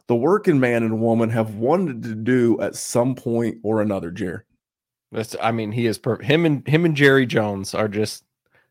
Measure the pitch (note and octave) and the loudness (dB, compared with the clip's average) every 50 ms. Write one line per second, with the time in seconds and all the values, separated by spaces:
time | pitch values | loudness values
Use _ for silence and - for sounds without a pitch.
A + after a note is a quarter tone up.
0 | _ - A#2+ A#2 B2+ D#3+ G3+ G#3 G#3 F#3+ D3+ C3+ B2+ A#2+ A#2+ A#2 A2+ A2 A2+ A2 | _ -2 0 2 2 2 2 2 2 2 2 4 4 2 2 0 0 0 0 0
1 | A#2 A#2 A2+ A2+ A2+ A2+ A#2 A2+ A2 A2 G#2 G#2 A2+ C3 E3 F#3+ F#3 D3 B2+ A2 | 2 2 2 2 2 0 0 0 -2 -2 -4 -2 0 0 2 2 0 -2 -6 -8
2 | - A#2 A2 G#2+ A2 B2+ B2+ B2+ A#2 A#2 G#2 - - - - - - - - A#2+ | -10 -10 -8 -4 -2 0 2 4 4 2 2 0 -2 -4 -6 -8 -8 -2 0 0
3 | A#2+ C3+ B2+ - - A#2+ A#2 A#2 A#2+ A2 - - - G#2 A2 G#2+ G#2 G#2+ G2 F#2+ | 0 0 -2 -4 -4 -4 -2 -2 -2 -4 -4 -6 -4 -2 0 0 0 -2 -2 -4
4 | E2+ E2+ F2 G2 G2 F2+ E2+ G#2+ - _ _ _ _ _ _ _ _ _ _ _ | -6 -8 -8 -8 -8 -8 -8 -10 -14 _ _ _ _ _ _ _ _ _ _ _
5 | _ _ A2+ A2+ A2 - - - - A#2 A#2 A2+ A2 G#2 A2 A#2+ A#2 A2+ G2+ - | _ _ -8 -8 -8 -8 -6 -4 -2 -2 -2 -2 -4 -4 -2 -2 0 -2 -2 -2
6 | - B2 A2 - - G2+ C#3+ E3 E3+ D#3+ D3 C3 - C#3 D3+ E3 F3 E3 D3+ C#3 | -2 -4 -4 -2 0 0 2 4 4 2 0 0 0 2 2 2 2 2 2 4
7 | D3 C#3 C3+ C3+ B2+ A#2+ - A2+ G#2+ G#2 G2+ G2 G2 - - G2+ A2 G#2+ G2 G#2+ | 6 6 6 6 4 2 0 0 0 -2 -4 -6 -8 -6 -4 -2 -2 -2 -2 -2
8 | G#2+ - - - _ _ _ _ _ _ _ _ _ _ | -4 -4 -6 -10 _ _ _ _ _ _ _ _ _ _